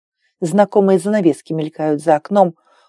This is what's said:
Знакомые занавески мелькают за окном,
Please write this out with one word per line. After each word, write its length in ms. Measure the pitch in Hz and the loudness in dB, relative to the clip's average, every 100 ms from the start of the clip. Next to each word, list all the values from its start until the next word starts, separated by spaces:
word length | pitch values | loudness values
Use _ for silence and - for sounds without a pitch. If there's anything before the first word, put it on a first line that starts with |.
| _ _ _ _ | _ _ _ _
Знакомые 580 | 170 196 202 208 196 185 | -2 0 2 2 2 2
занавески 540 | 196 214 170 - - | 0 0 0 -2 -6
мелькают 480 | 160 151 - 156 147 | -8 -8 -6 -4 -2
за 160 | 156 151 | 0 -2
окном, 380 | - 202 175 - _ _ | 0 0 0 -2 _ _